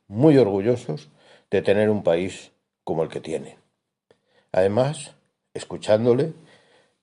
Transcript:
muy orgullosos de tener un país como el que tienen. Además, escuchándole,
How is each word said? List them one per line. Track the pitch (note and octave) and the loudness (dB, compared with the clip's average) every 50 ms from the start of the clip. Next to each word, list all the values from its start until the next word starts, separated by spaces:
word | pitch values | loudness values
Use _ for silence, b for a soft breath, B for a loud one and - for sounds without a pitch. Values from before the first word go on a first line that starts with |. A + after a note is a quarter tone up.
| _ - | _ -10
muy | G2+ A2 C#3 D#3+ C#3+ C3+ | -2 2 4 6 6 6
orgullosos | A#2 G2+ G2+ G2 F#2+ A#2+ B2 A#2+ - - - - - - b b b b b b b b | 4 4 2 0 0 0 -2 -2 -4 -10 -12 -12 -14 -18 b b b b b b b b
de | G#2 F#2+ | -2 0
tener | - - G2 G#2 G#2+ G#2+ | 2 2 2 2 2 2
un | G#2+ G#2 E2 | 0 0 0
país | F2 E2+ F2 F#2 F#2+ - - - - _ _ _ _ _ _ _ | 0 0 0 0 -4 -8 -12 -18 -20 _ _ _ _ _ _ _
como | - E2+ D#2+ D#2+ | -6 -4 -4 -4
el | D#2 | -6
que | - - | -6 -10
tienen. | - D#2 D#2+ C#2+ C#2 - - _ _ _ _ _ _ _ _ _ _ _ _ _ _ _ _ _ _ _ | -10 -8 -10 -10 -10 -12 -20 _ _ _ _ _ _ _ _ _ _ _ _ _ _ _ _ _ _ _
Además, | - F#2 F#2+ G2 G2+ A#2 C3 C#3+ D3+ - - - - _ _ _ _ _ _ _ - | -2 0 0 2 2 0 0 -2 -4 -8 -14 -20 -20 _ _ _ _ _ _ _ -16
escuchándole, | - - - - D#2 - - G#2+ G#2+ A#2 B2 A#2 C3 D#3 D#3+ D#3 - b b b b b b b b b b b b | -16 -14 -14 -14 -8 -2 0 0 2 2 2 2 2 0 -4 -6 -12 b b b b b b b b b b b b